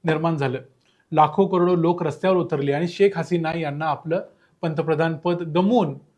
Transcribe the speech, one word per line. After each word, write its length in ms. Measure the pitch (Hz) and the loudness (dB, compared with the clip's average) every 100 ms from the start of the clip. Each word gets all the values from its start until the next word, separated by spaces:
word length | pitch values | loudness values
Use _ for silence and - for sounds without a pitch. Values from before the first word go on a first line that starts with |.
निर्माण 340 | 165 156 165 160 | -2 -2 -2 -2
झालं. 220 | 139 123 - _ _ _ _ | -4 -6 -12 _ _ _ _
लाखो 340 | 156 151 175 196 | 2 2 4 2
करोडो 280 | 185 175 175 | 2 2 2
लोक 280 | 165 175 | 2 0
रस्त्यावर 340 | 160 147 190 185 | -4 -2 0 0
उतरले 360 | 165 147 139 | 0 -2 0
आणि 140 | 143 170 | 0 -2
शेख 300 | 175 202 185 | 2 2 2
हसीना 360 | - 175 160 170 | -4 -2 -2 -4
यांना 300 | 156 143 160 | -6 -4 -4
आपलं 360 | 143 160 170 - _ _ _ | -4 -2 -4 -4 _ _ _
पंतप्रधान 540 | 170 156 156 151 165 160 | -6 -2 0 0 0 0
पद 240 | 175 175 165 156 | -2 -2 0 0
गमवून 380 | 190 240 165 135 _ | 4 4 2 -4 _